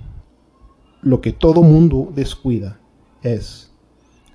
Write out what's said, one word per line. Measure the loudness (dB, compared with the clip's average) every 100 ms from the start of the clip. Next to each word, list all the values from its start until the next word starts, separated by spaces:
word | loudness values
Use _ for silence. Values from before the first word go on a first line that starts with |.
| -20 -20 -20 _ _ _ _ _ _ _
lo | -2 -2
que | -4
todo | 0 2 4
mundo | 4 6 4 0 -6
descuida | -8 -8 -8 -6 -6 -8 -16 _ _ _ _
es | -8 -8 -10 -20 _ _ _ _ _ _ _